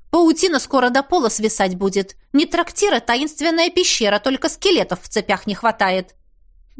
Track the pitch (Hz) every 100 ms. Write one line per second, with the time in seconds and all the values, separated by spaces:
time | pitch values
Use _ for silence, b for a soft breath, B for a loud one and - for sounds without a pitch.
0 | - 330 330 330 370 285 - 269 247 269
1 | 277 359 226 - 214 - 190 180 196 196
2 | 190 - _ 277 330 339 330 - 415 247
3 | 233 240 302 - 339 330 339 359 - -
4 | 208 202 269 262 320 - 403 302 180 175
5 | - 214 - 190 214 190 233 220 196 185
6 | 185 _ _ _ _ _ _